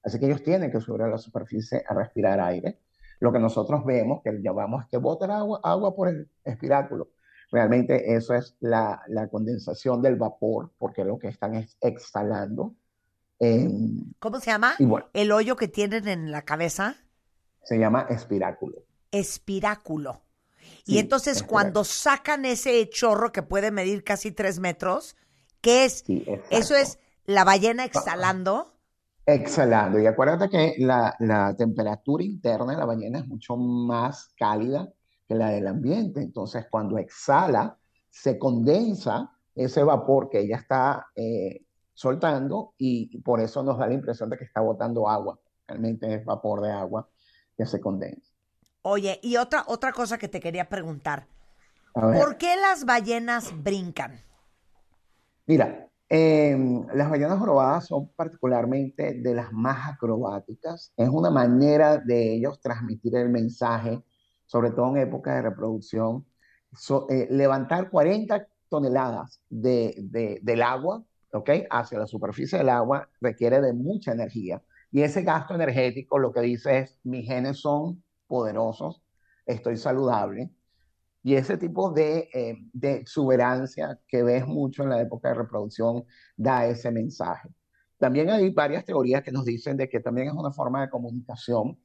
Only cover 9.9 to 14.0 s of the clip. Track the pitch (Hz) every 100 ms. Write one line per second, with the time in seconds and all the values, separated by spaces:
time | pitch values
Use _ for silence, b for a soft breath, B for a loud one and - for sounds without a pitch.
9.9 | 120 135 123 110 - 110 110 - _ -
10.9 | - 95 120 - - 101 113 110 _ 156
11.9 | 160 - - 104 104 101 113 208 - _
12.9 | _ _ _ _ _ 117 113 127 101 110
13.9 | 107